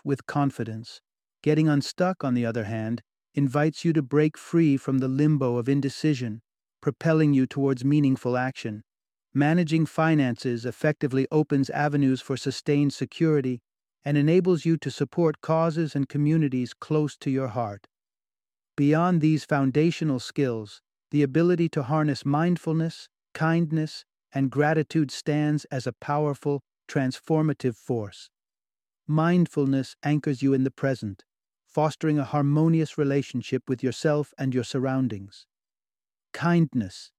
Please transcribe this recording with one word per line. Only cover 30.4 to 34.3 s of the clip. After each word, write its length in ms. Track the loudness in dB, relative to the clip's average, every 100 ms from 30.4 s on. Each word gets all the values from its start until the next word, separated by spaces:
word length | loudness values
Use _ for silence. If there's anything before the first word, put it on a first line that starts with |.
you 120 | 2
in 100 | 2
the 80 | 0
present, 520 | -2 -2 -2 -6 -10 -18 _ _ _ _
fostering 540 | -2 -2 0 0 0
a 40 |
harmonious 760 | 0 0 2 4 4 2 0 -2
relationship 640 | 0 0 -2 -8 -4 -6 -4
with 140 | -4
yourself 500 | -4 -2 0 0 -4